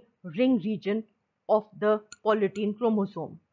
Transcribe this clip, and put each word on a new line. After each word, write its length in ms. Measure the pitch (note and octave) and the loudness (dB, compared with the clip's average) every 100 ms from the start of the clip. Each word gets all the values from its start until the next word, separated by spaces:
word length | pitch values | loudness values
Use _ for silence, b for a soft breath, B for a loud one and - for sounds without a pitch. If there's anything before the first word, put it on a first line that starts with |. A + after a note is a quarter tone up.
| - _ F3+ D#3 | -6 _ -8 0
ring 220 | B3+ B3 F3+ | 2 2 0
region 360 | G#3+ F#3+ G#3+ A3 _ _ _ - | -4 -2 -4 -6 _ _ _ 0
of 160 | G#3+ G#3 - | 0 0 -2
the 140 | G#3+ G#3+ G#3 - G#3 | 0 0 -2 -6 0
polytene 480 | A3 G3 G3+ G#3 G#3+ | 2 0 -2 -4 -2
chromosome। 580 | A#3 G#3+ G3 F3 D#3 E3 _ | 0 0 -2 -4 -12 -12 _